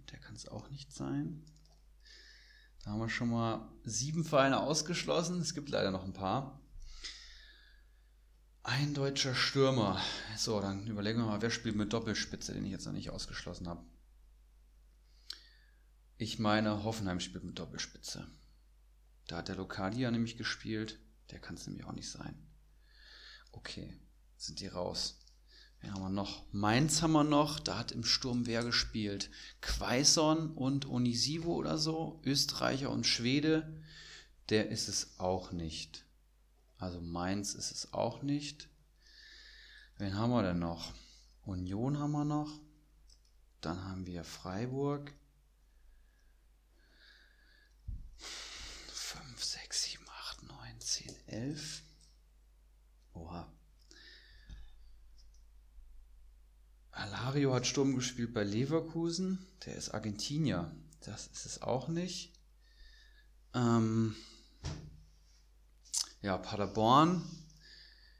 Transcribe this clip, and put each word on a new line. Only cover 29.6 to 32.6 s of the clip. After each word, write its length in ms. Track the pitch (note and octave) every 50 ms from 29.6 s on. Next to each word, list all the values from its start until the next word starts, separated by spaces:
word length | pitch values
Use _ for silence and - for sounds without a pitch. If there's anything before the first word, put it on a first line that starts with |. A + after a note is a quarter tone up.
| - - - - G2 G2 A#2+ C3 C#3+ C#3+ - E3+ D#3 D#3 D#3 D#3+ D#3+ D#3 -
und 300 | - B2+ C3+ C#3+ C#3 -
Onisivo 680 | - B2+ B2 B2 A#2+ A#2 A#2 A#2+ C3+ D#3 E3+ D#3+ E3+ -
oder 220 | - C#3+ D3+ D#3+
so. 440 | D#3+ D3+ D#3+ D#3+ D#3+ D#3+ - - - -
Österreicher 680 | C3 C#3 C#3 - - - -